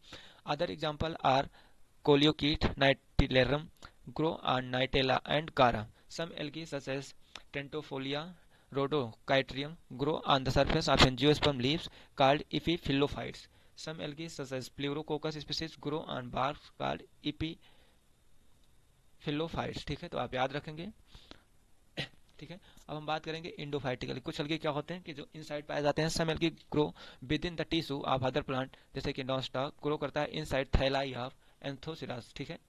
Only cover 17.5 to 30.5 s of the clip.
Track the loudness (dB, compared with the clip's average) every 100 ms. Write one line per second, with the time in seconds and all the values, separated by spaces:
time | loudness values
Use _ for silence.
17.5 | -8 -18 -20 -20 _ _ _ _ -20 -20
18.5 | -20 _ -20 _ _ _ -12 -4 -2 -2
19.5 | -4 -4 -6 -8 -8 -6 -6 -4 -2 -2
20.5 | -2 -8 -10 -12 -14 -20 -20 -20 -20 _
21.5 | _ _ -20 _ -10 -10 -10 -20 -20 -18
22.5 | -18 -20 -20 -12 -8 -4 -4 -4 -8 -8
23.5 | -10 -6 -4 -2 -4 -4 -6 -6 -6 -2
24.5 | -2 -2 -2 -4 -8 -10 -14 -12 -14 -8
25.5 | -8 -4 0 2 2 2 2 2 2 0
26.5 | 0 -2 2 2 0 -16 -12 -2 -2 -2
27.5 | -4 -2 0 0 -4 0 2 2 0 -2
28.5 | -2 -4 -8 _ -8 -6 -4 -2 -2 -2
29.5 | -4 -4 -4 -4 -2 -2 -2 -4 -4 -2